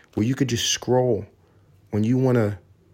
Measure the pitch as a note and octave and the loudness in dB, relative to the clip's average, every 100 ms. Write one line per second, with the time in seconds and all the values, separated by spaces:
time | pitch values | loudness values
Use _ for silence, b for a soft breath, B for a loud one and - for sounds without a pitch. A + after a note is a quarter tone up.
0 | b G#2+ A2+ C3 C3 A#2 - - - B2+ | b -2 -2 0 -2 -2 -2 -4 0 0
1 | B2+ G2 F#2+ _ b b b _ _ G#2+ | 2 -2 -6 _ b b b _ _ -2
2 | A2 B2+ C3 B2 G#2 G2 - _ _ | 0 2 2 2 0 -4 -14 _ _